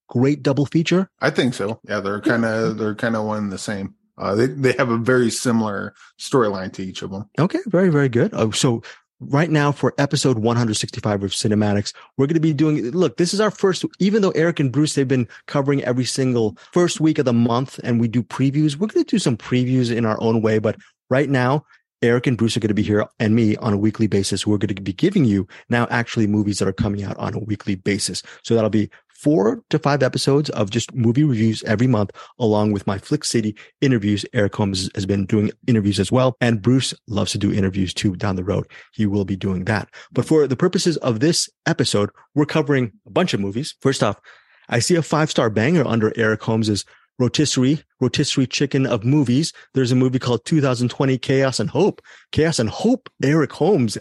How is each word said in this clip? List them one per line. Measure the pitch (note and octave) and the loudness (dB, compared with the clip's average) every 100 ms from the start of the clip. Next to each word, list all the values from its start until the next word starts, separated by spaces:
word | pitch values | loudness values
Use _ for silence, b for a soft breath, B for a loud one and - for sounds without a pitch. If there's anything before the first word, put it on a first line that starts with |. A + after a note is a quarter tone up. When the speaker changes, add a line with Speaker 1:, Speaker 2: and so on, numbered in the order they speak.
| - | -6
Speaker 1:
great | A#2+ C3+ D3 | 0 2 2
double | C#3 C3+ | 0 0
feature? | C#3 E3 E3 F3 F#3+ - | 0 0 2 0 0 -4
Speaker 2:
I | C3+ | -4
think | D3+ C3 | 0 -2
so. | - G2 A2+ - | -2 -6 -8 -8
Yeah, | G#2 | -6
they're | G2 G2+ | -4 -4
kinda, | - A#2 A2+ A2 A2+ | -2 0 0 -2 -2
Speaker 1:
Yeah. | G#2+ | -4
Speaker 2:
they're | G#2+ | -6
kinda | G#2 A#2+ A2+ | -4 -4 -4
one | G#2+ G#2+ | -4 -4
and | G#2 | -6
the | F#2+ | -8
same. | - G2+ G2 - _ - | -8 -8 -8 -12 _ -10
Uh, | F#2+ | -4
they, | G2+ C3 | 0 0
they | D3+ C3 | 0 0
have | B2 C3 | 2 0
a | A#2 | 0
very | A#2 B2+ A#2 | 2 2 2
similar | - C3 A2+ G#2+ G2 G2 B B - | 0 0 0 0 -4 -8 B B -18
storyline | - C#3 G#2+ G2 F#2 | -2 0 0 -2 -8
to | - | -10
each | F#2+ F#2 | -12 -10
of | F#2+ | -10
them. | G2 G#2 - | -10 -6 -2
Speaker 1:
Okay, | E3 E4 D4+ | 0 -2 -2
very, | F3 F#3+ | 0 2
very | D3 C#3 | 2 2
good. | A#2+ G#3 | 2 0
Oh, | - A2 | 0 -2
so | - C#3 A#2 B B _ _ | 0 0 -2 B B _ _
right | A2 C#3 E3 | -2 0 2
now | D3+ C#3+ | 2 2
for | C#3 B2+ - | 0 -2 0
episode | C#3 C#3+ C#3 A#2 | -2 0 0 0
one | A2 A#2 | 0 0
hundred | A#2+ | 0
sixty-five | A2 - - G#2+ G2+ | -2 -6 -6 -4 -2
of | G2 | -4
Cinematics. | - A2 G#2 G#2 G#2 - B B - | -4 0 0 2 0 -4 B B -2
We're | C#3+ | 0
gonna | E3 | 2
be | D#3+ | 0
doing, | C#3+ D#3 D3+ A2+ | 2 2 0 -2
look, | D#3+ E3 - | 0 0 0
this | F3 | -2
is | G3 | 0
our | G#3+ | -2
first, | - F#3+ F3+ - - | 0 0 0 -4 -2
even | F#3 G#3+ | 0 2
though | F#3+ | 2
Eric | - E3 - | 2 0 0
and | C#3 | 0
Bruce, | A#2+ D3+ | 0 0
they've | - C3 | 0 0
been | C3 A#2 B - | 0 -2 B -6
covering | D3 C3+ C#3 | -2 0 0
every | - B2 | 0 -2
single | B2 - C3 A#2+ A2 B B | -2 -2 0 0 0 B B
first | F3+ F3 - | 0 0 2
week | D#3 D3+ | 0 2
of | B2+ | 2
the | |
month | A#2+ A#2+ A#2 C3+ - | 2 2 0 -2 -6
and | - A#2+ | -2 0
we | A#2 | 0
do | A#2+ | -2
previews, | A2 - C3+ C#3 D3+ C#3+ | -4 -2 0 2 0 0
we're | G#3+ | -2
gonna | F4+ | 0
do | D#4 G#3+ | 0 0
some | E3 A2+ | 0 -2
previews | - B2+ B2+ C3 A#2+ | 0 0 2 2 2
in | A#2 A2+ | 0 0
our | G#2+ | 0
own | A2+ A2+ | 0 2
way. | A2 A2 | 2 2
But | G#2+ G2+ B _ - | 0 -4 B _ -2
right | B2 C#3+ | 0 2
now, | C3+ B2 D3 b b _ _ | 2 2 0 b b _ _
Eric | A#2+ A#2+ C#3 | 2 2 2
and | A#2 | 0
Bruce | A2+ A2 | 0 0
are | |
gonna | G#2+ | 0
be | G2+ | 0
here | G2+ G#2 - - | 0 0 0 -2
and | A2 | 2
me | A2+ A2 G#2+ | 4 2 0
on | A2+ | 0
a | G2+ | 0
weekly | G#2+ - A2 | 0 0 0
basis. | G2+ G2 G2+ - | 0 0 -2 0
We're | G#2 | 0
gonna | G2+ | 0
be | G2 F#2+ | -4 -8
giving | F#2+ F3 G3+ B2+ | -2 0 2 2
you | G2 F2+ B - | 2 -2 B -4
now | A#2+ A#2 | -2 0
actually | A#2+ A#2 - G#2 | -2 -2 0 0
movies | G#2 G2+ G2 | 0 0 -2
that | G2+ | -2
are | |
coming | - G#2+ G2+ | -2 -2 -4
out | G2 - | -6 -8
on | G2+ | -8
a | A2 | -6
weekly | G#2+ G#2 - | -6 -6 -6
basis. | F#2+ G#2 G2 - F2+ B B | -4 -4 -4 -4 -8 B B
So | - | -2
that'll | A#2 A2 | 0 2
be | G#2+ G2 b _ | 0 -2 b _
four | _ D3+ E3 G#3 A#3+ - | _ 0 2 2 0 -2
to | D#3 | -2
five | C#3+ C#3+ | 0 2
episodes | B2+ - - C#3 D3+ | 0 0 2 2 0
of | - G2+ | -4 -2
just | - - | -2 -4
movie | - A#2 A#2+ | 0 2 4
reviews | D3+ A2+ A2+ G#2+ | 2 2 2 0
every | - G#2+ C3 | -2 0 2
month, | A2 G2+ B B - | 2 0 B B -4
along | A#2 G#2+ G#2+ | 0 2 2
with | G2+ - | 0 -2
my | F#2+ | -6
Flick | - D3+ | -4 -4
City | - A#2+ G#2+ G#2 B _ | -2 -2 -2 -6 B _
interviews. | C#3+ A#2+ G#2 G2+ - | 0 2 2 -2 -2
Eric | - G2 - | -2 0 0
Holmes | G2+ F#2+ F#2 | -2 -2 -4
has | - | -4
been | F#2+ G2+ F#2+ | -2 -2 0
doing | G#2+ G#2+ - - | 0 0 -2 0
interviews | A2+ G2+ G2 | 2 2 0
as | F#2 | 0
well. | B2+ C3 - | 2 2 2
And | A#2+ A2 | 0 2
Bruce | G2+ C3 - - - | 2 0 0 -8 -8
loves | G#2 G2 | -4 -2
to | G#2+ | -2
do | G2+ | -2
interviews | G2 F#2+ F#2+ F2+ | 0 0 0 -4
too | - G#2+ F2+ | -2 -2 -2
down | G2 F#2+ | -2 -2
the | |
road. | F#2 G2 - B B | -2 -4 -4 B B
He | - | -4
will | G#2+ G2+ G2 | -2 0 -2
be | F#2+ | -4
doing | G2+ F#2 F#2 | -4 -4 -2
that. | G#2 - B B | -2 -4 B B
But | - | -4
for | D3+ D#3 C#3 | 2 4 2
the | B2+ | 2
purposes | F3+ F#3+ F#3 D3 | 0 0 0 0
of | - A2 | -2 0
this | D3+ - - _ - | 2 0 -4 _ -2
episode, | E3 A#2+ G#2 G2+ b b | -2 0 0 0 b b
we're | C#3+ D3 | -2 0
covering | D#3+ C#3+ C#3 A#2 - - | 2 2 0 0 -6 -6
a | |
bunch | G2 F#3 | -2 0
of | G#2+ | 0
movies. | G2 G#2+ D#3 - | -4 -4 -8 -2
First | C3 C3 | -2 2
off, | A2+ G2 b b b b - | 0 -2 b b b b -4
I | A#2+ | -2
see | A2+ | 2
a | E3+ | 0
five-star | - D#3 D3+ - B2 | 2 0 2 2 0
banger | G#2 A#2 F3 A#2+ | 2 2 2 2
under | A2+ G#2+ A#2 | 0 0 0
Eric | A2 G#2+ | 0 0
Holmes's | - A2 A2 G2+ b b b - | -2 0 0 -2 b b b -4
rotisserie, | B2 - D3 - B2+ D#3 - - | -2 0 0 2 2 0 -4 -4
rotisserie | B2+ - D3 - C3 | -2 0 0 0 -2
chicken | - C#3+ C#3+ C3+ | -2 -2 0 0
of | A#2 | 0
movies. | A#2 D3 B2 B2 E3 B B | 2 2 2 0 0 B B
There's | C3 B2 | -2 2
a | B2+ | 2
movie | C3 B2+ | 2 0
called | - A#2+ - | -2 -4 0
two | D#3+ | 2
thousand | C3+ A#2+ A#2+ | 2 0 -2
twenty | - C3+ C3 | 0 0 0
Chaos | - C3+ C3+ C3 | 0 2 2 0
and | G#2 | -2
Hope. | C3 G3+ - B B B | 0 0 -2 B B B
Chaos | - D#3+ D#3 | 0 0 0
and | A2 | -2
Hope, | - A3 B3+ - - | 0 0 0 -4 -4
Eric | C3+ D#3+ C#3 | 0 2 0
Holmes | - E3 G3+ A#2 - | 0 2 2 0 -4